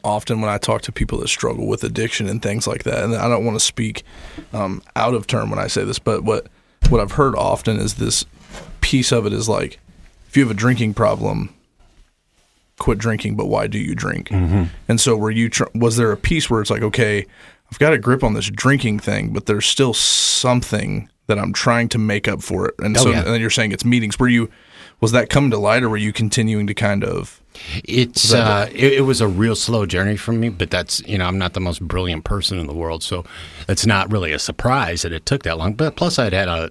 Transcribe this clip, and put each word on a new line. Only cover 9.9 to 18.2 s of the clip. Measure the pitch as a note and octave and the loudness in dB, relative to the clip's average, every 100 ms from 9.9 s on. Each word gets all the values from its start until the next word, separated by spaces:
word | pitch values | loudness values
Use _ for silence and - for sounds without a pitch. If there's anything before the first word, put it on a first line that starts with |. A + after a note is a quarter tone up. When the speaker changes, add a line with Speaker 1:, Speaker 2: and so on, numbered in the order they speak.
| - - _ - | -20 -20 _ -2
Speaker 1:
if | C#3+ | 2
you | |
have | B2+ | 2
a | |
drinking | G2+ A#2+ A#2 A2 | 2 2 2 2
problem, | G#2 G#2 G#2+ G#2 G2+ G#2+ - _ _ _ _ _ _ _ _ _ _ _ - | 2 2 2 -2 -2 -4 -10 _ _ _ _ _ _ _ _ _ _ _ -6
quit | - G#2+ | -2 0
drinking, | A2+ G#2+ G#2+ G#2 | 0 -2 -2 -2
but | G2+ | -2
why | G#2+ G#2 | -2 -2
do | G#2+ | -4
you | - | -4
drink? | - G2+ E2 - | -4 -4 -6 -2
Speaker 2:
Mm-hmm. | G2 F2 G2 E2+ - - | 0 2 2 0 -4 -2
Speaker 1:
And | A#2 | 0
so | C3 A2 | 2 2
were | G#2+ | 0
you | A2 A#2 | 0 0
tr-, | - - | 0 -2
was | A2+ A#2 A2+ | 2 2 4
there | A2+ | 2
a | G2+ | 2
piece | - D#3+ - | 2 2 2
where | A2+ | 0
it's | G#2 | 0
like, | A2 | 0
"Okay, | G#2+ - G#2+ G#2 - - - - _ | 0 2 2 0 -2 -10 -20 -20 _
I've | - | 2
got | D3 | 4
a | C#3+ | 4
grip | B2 B2+ | 2 2